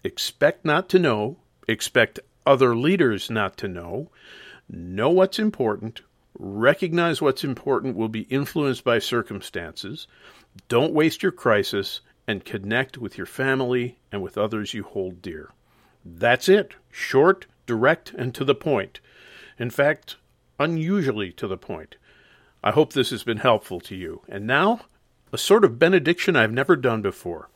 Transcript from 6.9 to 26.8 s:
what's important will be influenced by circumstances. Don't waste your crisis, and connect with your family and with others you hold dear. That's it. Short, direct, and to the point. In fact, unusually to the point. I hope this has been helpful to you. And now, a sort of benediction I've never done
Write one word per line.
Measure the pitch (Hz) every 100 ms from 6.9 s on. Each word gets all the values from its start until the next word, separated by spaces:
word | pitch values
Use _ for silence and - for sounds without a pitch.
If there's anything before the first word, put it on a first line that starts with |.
| 170 170 156
what's | 151 131
important | 143 123 - 131 131 104
will | 110
be | 110
influenced | 98 131 143 - 143 127
by | - 117
circumstances. | - 120 107 101 - - 82 76 98 135 - _ - - _ - _
Don't | 117 151
waste | 147 160 -
your | -
crisis, | - 127 104 98 101 98 - _ _ -
and | 101
connect | - 110 98 113 131 -
with | 110 -
your | 90
family | - 135 135 127 123 120 120 _
and | 104
with | 90 -
others | 104 110 104
you | 107
hold | 95 104 92 90
dear. | 92 80 73 _ _ _ _ _
That's | 87 85 117 123 -
it. | 196 208 - _
Short, | - - 135 165 190 - _ -
direct, | 117 127 165 -
and | - 131
to | 120
the | 135
point. | 135 - 127 95 - _ _ - - - _
In | 120
fact, | - 143 156 - - _ _ _ _
unusually | 151 165 160 202 139 107 95
to | - 104
the | 95
point. | - 82 78 - _ _ _ _ _ _
I | 101
hope | 127 151
this | - 120
has | 113
been | - 110
helpful | 131 110 - 90
to | -
you. | 95 85 82 -
And | 101 107
now, | 135 190 233 - _ _ _ _
a | 113
sort | - 214
of | 196 120
benediction | 165 185 143 175 -
I've | 160 110
never | 117 139
done | 165